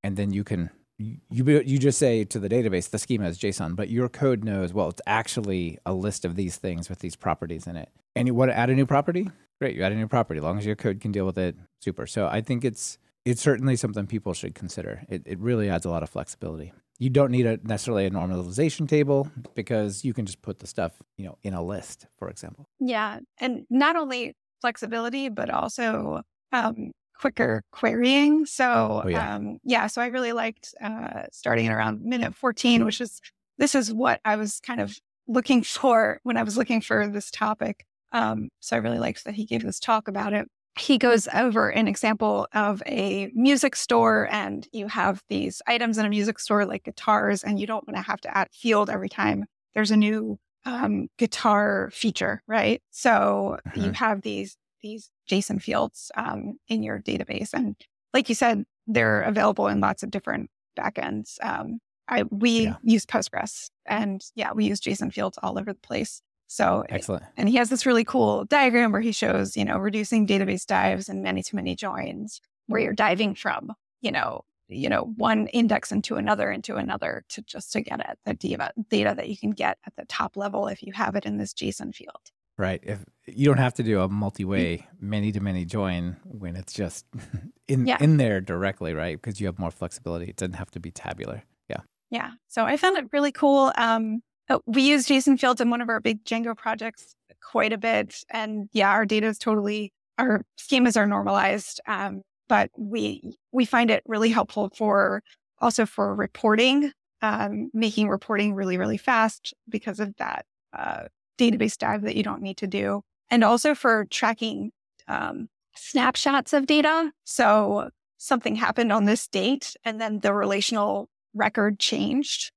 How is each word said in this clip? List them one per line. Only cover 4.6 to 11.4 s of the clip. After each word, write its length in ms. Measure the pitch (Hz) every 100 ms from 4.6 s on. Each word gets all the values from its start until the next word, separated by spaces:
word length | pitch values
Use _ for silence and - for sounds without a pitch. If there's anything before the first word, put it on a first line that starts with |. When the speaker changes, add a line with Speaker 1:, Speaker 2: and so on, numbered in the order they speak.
| 92
Speaker 1:
well, 160 | 92 85
it's 120 | - -
actually 720 | 107 113 - 104 95 85 80
a 80 | -
list 320 | 95 101 101
of 120 | 90 85
these 200 | 92 -
things 320 | 101 85 85
with 120 | 90
these 160 | 90 -
properties 500 | - 78 85 82 -
in 100 | 85
it. 120 | 73 _ _
And 140 | - 123
you 60 |
wanna 180 | 117 117
add 180 | - 120
a 40 |
new 120 | 131 135
property? 420 | 143 147 175 190 - _ _
Great, 140 | 139
you 80 | 60
add 100 | 92
a 40 | 107
new 100 | 110
property. 320 | 127 113 78
As 60 |
long 140 | 76 98
as 60 | 104
your 100 | 104
code 240 | 117 98
can 100 | 107
deal 140 | 101 95
with 100 |
it, 180 | 92